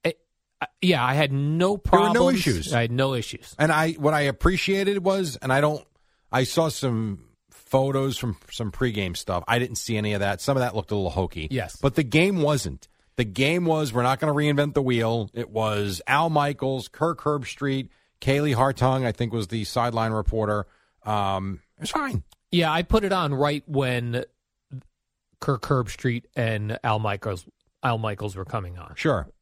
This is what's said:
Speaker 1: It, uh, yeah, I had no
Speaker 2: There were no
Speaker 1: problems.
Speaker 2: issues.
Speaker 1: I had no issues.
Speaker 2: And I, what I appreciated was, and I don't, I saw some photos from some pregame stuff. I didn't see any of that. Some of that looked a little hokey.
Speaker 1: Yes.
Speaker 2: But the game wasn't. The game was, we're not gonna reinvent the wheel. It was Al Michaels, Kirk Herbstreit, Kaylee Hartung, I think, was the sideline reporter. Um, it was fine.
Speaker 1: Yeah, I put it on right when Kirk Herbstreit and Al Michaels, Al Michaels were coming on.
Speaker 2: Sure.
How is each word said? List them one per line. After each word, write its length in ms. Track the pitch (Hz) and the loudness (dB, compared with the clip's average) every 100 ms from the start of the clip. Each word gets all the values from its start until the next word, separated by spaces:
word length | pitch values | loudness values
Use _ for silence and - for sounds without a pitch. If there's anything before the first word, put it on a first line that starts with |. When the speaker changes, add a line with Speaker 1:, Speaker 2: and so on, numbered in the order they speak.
Speaker 1:
It, 160 | 165 - _ _ _ _ | -2 -4 _ _ _ _
uh, 40 | - _ | -10 _
yeah, 240 | 175 160 | 2 4
I 80 | 123 | 4
had 200 | 143 147 | 2 2
no 440 | 135 143 160 185 208 | 0 0 2 2 0
Speaker 2:
There 240 | - 180 | 4 4
were 60 | 202 | 6
no 60 | |
Speaker 1:
problems. 260 | 226 269 233 | 6 4 4
Speaker 2:
issues. 340 | 151 92 78 | 2 0 0
Speaker 1:
I 80 | 120 | 0
had 100 | 117 | 0
no 200 | 123 135 | 0 0
issues. 420 | 127 - 120 - - | -2 -6 -12 -16 -2
Speaker 2:
And 120 | 156 | 2
I, 220 | 156 160 | 4 2
what 220 | 151 147 | 2 2
I 80 | 151 | 2
appreciated 800 | 143 - 165 185 - 196 196 202 | 0 2 2 2 0 0 0 0
was, 320 | 185 190 175 123 | 0 0 -2 -4
and 160 | 135 | 0
I 80 | 135 | 2
don't, 260 | 147 151 - _ _ _ _ | 2 -2 -10 _ _ _ _
I 120 | 127 | 0
saw 260 | 131 - 160 | 2 2 0
some 560 | - 135 113 110 98 - _ _ | 0 -2 -2 -2 -6 -12 _ _
photos 680 | - - 135 135 135 135 120 | -20 -2 0 2 0 0 -2
from 220 | 123 92 - | -4 -6 -12
some 220 | - 107 | -8 -8
pregame 460 | - 127 104 95 87 | -2 -2 0 -4 -6
stuff. 260 | - 90 - | -4 -4 0
I 120 | 117 | 0
didn't 180 | 123 110 | 0 -6
see 220 | - 110 | -4 -2
any 160 | 104 | 0
of 60 | 104 | 0
that. 200 | 98 95 | 0 -2
Some 160 | - 135 | 0 0
of 60 | |
that 120 | 123 | 0
looked 180 | 104 85 | -2 -4
a 20 | |
little 160 | 104 92 | -4 -2
hokey. 360 | 87 90 - 78 | -2 -4 -4 -6
Speaker 1:
Yes. 260 | 127 90 - | -6 -6 -2
Speaker 2:
But 180 | 139 | 0
the 80 | - | 0
game 380 | 131 156 185 190 | 2 4 4 2
wasn't. 480 | 147 143 90 67 - _ _ - | 2 0 -2 -8 -16 _ _ -4
The 80 | |
game 420 | 113 95 135 175 170 | -4 0 2 2 0
was, 260 | 156 151 | 0 0
we're 100 | 117 | 0
not 160 | 123 131 | 0 2
gonna 140 | 156 | 0
reinvent 400 | 143 147 143 147 | 2 2 2 2
the 80 | 147 | 0
wheel. 480 | 131 120 113 117 101 | 2 2 2 0 -4
It 160 | 113 120 | -8 -6
was 500 | 110 110 104 101 90 - | -2 0 0 -2 -4 0
Al 240 | 135 165 | 2 2
Michaels, 580 | 156 143 143 135 131 - | 2 0 -2 -4 -4 -8
Kirk 320 | - 160 151 | -2 -2 0
Herbstreit, 680 | 147 147 123 - 139 135 127 _ _ _ | -2 -2 -4 -4 -2 -2 -6 _ _ _
Kaylee 340 | 127 139 151 | 0 2 2
Hartung, 520 | 120 135 - 127 131 123 | 2 2 4 2 2 0
I 60 | |
think, 200 | - 120 | 0 -2
was 160 | 117 95 | -2 -4
the 160 | 113 | -4
sideline 480 | 98 123 120 113 113 | -2 0 0 0 0
reporter. 540 | 107 98 113 107 104 101 _ _ _ | 0 0 0 0 0 -2 _ _ _
Um, 560 | - 107 98 95 95 90 _ _ | -4 0 0 -2 -4 -8 _ _
it 40 | |
was 80 | 160 | -4
fine. 320 | 311 277 151 - _ _ | -4 -2 -6 -8 _ _
Speaker 1:
Yeah, 200 | 175 160 | 0 2
I 120 | 160 | 0
put 200 | 175 220 | 2 2
it 100 | 196 | 4
on 180 | 185 156 | 0 0
right 300 | 135 143 147 - | 2 0 0 -2
when 580 | 139 127 123 120 120 - _ _ _ _ 135 - _ _ _ _ _ | 0 0 0 -2 -4 -6 _ _ _ _ -18 -18 _ _ _ _ _
Kirk 220 | - 131 | -2 -2
Herbstreit 640 | - 135 110 - 127 120 - - | 0 0 0 -2 -2 -2 -6 -4
and 420 | 113 110 104 113 | -2 -2 -4 -4
Al 140 | 123 107 | 0 0
Michaels, 480 | 107 101 110 90 - _ _ _ | 0 -4 -6 -8 -10 _ _ _
Al 140 | 131 113 | -4 -2
Michaels 400 | 110 101 104 92 | -4 -4 -6 -8
were 80 | |
coming 320 | 95 113 90 90 | -8 -8 -8 -12
on. 160 | 80 | -14
Speaker 2:
Sure. 320 | - 160 110 76 - | -2 0 0 -2 -12